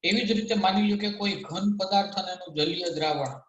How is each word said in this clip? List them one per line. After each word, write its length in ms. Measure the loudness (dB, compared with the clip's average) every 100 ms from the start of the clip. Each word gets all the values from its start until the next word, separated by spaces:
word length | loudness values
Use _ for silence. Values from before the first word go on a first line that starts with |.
| 2
એવી 180 | 2 2
જ 80 | 0
રીતે 160 | 0 2
માની 200 | 4 4 2
લ્યો 120 | 2
કે 60 | -2 -2
કોઈ 160 | -2 -4 -6
ઘન 200 | -2 0 0
પદાર્થ 380 | 2 2 2 -4
અને 100 | -6
એનું 160 | -8 -8 -2
જલીય 300 | 0 0 -4 -2
દ્રાવણ 360 | 0 0 -4 -6